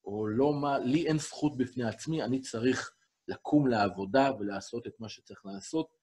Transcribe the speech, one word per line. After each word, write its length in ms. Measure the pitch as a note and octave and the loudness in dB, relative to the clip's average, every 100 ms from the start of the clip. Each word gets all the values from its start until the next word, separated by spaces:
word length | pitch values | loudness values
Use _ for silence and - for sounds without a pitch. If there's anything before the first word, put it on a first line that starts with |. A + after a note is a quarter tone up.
| - | -6
או 220 | G#2 G#2+ | -4 0
לא 260 | A2 C#3+ | 2 2
מה, 260 | C#3+ C#3+ C#3 | 2 0 0
לי 280 | B2+ D3+ D#3 | 2 2 2
אין 100 | D#3 | 0
זכות 400 | - - D3+ B2 | -2 -2 -2 0
בפני 260 | B2+ B2+ | -2 -2
עצמי, 400 | A#2 - - D#3+ | -4 -4 -4 -2
אני 180 | A2 C3 | 0 -2
צריך 540 | C3 A2+ B2 B2+ - _ _ _ - | -2 0 2 0 -4 _ _ _ -10
לקום 380 | - - D3 C3+ | -10 2 4 6
לעבודה 640 | A2+ G2+ F#2 G2 B2+ C#3 A2 | 4 2 0 0 4 4 0
ולעשות 480 | G2+ G2 - A#2+ A#2 | -4 -6 -8 -10 -10
את 120 | - | -12
מה 100 | A2 | -14
שצריך 360 | - _ G2+ F#2+ | -14 _ -16 -12
לעשות 420 | G2 - D#3+ D#3+ _ | -12 -6 -4 -4 _